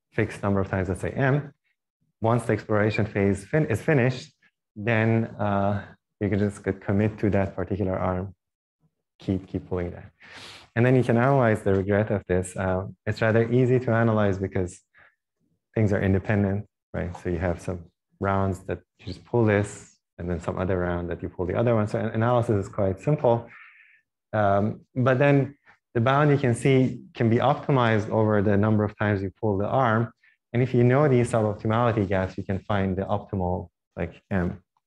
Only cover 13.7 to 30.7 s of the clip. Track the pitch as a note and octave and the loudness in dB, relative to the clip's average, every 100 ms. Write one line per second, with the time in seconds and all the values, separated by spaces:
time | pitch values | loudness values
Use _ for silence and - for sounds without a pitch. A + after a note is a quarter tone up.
13.7 | B2+ A#2+ A2+ A#2 G#2+ G2+ G2 F#2+ G2 F2 | 2 2 2 2 2 2 0 -4 -4 -6
14.7 | - _ _ - _ _ _ _ _ _ | -8 _ _ -20 _ _ _ _ _ _
15.7 | A2+ G#2+ G2 G2 F#2+ - G#2 G2 G2+ G2+ | 0 2 2 2 0 0 0 0 -2 -8
16.7 | _ _ F2 E2 E2+ F2+ E2+ F2+ E2+ - | _ _ -8 -8 -8 -6 -4 -2 -4 -6
17.7 | F2 E2 _ _ - G2 G2 G2 F#2 - | -10 -12 _ _ -6 -2 0 -2 -4 -6
18.7 | F#2 _ _ - F2+ - A#2+ A2 G#2 G#2 | -10 _ _ -14 -14 -4 2 4 4 0
19.7 | - - _ _ - F2 E2+ F#2 F2+ F#2 | -6 -20 _ _ -10 -6 -6 -4 -4 -2
20.7 | F#2 F2 F2 F2 E2+ F#2 - F2 G2+ A#2+ | -2 -2 -4 -6 -8 -10 -6 -4 0 2
21.7 | A2+ G#2 A2+ G#2+ A2 A2+ B2 A2+ G2+ F#2+ | 2 0 -2 -4 -2 2 2 2 -2 -2
22.7 | - G2 F#2+ - D3+ B2 A#2 - - - | -2 -2 -2 -2 0 2 0 -2 -18 -20
23.7 | - _ _ _ _ _ G#2+ G2+ G2+ G#2+ | -20 _ _ _ _ _ 0 2 2 0
24.7 | - - C3 B2 B2+ C#3+ C#3+ B2+ - _ | -4 -8 -2 2 4 4 4 2 -6 _
25.7 | _ _ A#2+ A#2 C#3 D3+ C#3 B2+ A#2 C#3 | _ _ -2 2 4 4 4 2 2 2
26.7 | C3 B2 - - - A#2 A#2 A#2+ C#3+ - | 4 2 -2 -10 -2 2 2 2 0 0
27.7 | C3+ A#2 G#2+ F2 A2 G#2+ G#2 G2+ G2+ A2 | 2 4 2 0 0 2 2 2 2 2
28.7 | G#2+ G#2 - G#2 G2+ F#2+ - A2 G2 G#2 | 2 0 -2 -2 0 -4 -4 -2 -2 0
29.7 | B2+ B2 A2 A#2 - _ _ _ A#2 C3 | 0 2 2 -2 -8 _ _ _ -2 0